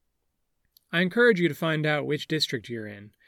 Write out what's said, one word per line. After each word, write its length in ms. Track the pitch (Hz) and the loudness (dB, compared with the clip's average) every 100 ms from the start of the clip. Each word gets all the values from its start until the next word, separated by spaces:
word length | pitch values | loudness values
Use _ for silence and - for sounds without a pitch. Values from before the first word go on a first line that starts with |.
| _ _ _ _ _ _ _ _ _ | _ _ _ _ _ _ _ _ _
I 80 | 170 | -2
encourage 400 | 180 233 240 180 | 0 4 4 6
you 80 | 165 | 2
to 40 | |
find 320 | 139 165 156 151 | 0 -2 0 0
out 200 | 147 131 | 0 -2
which 220 | 147 - | -4 -2
district 420 | 156 - 127 101 | -2 -2 -4 -8
you're 180 | 117 107 | -10 -10
in 240 | 101 104 _ | -14 -18 _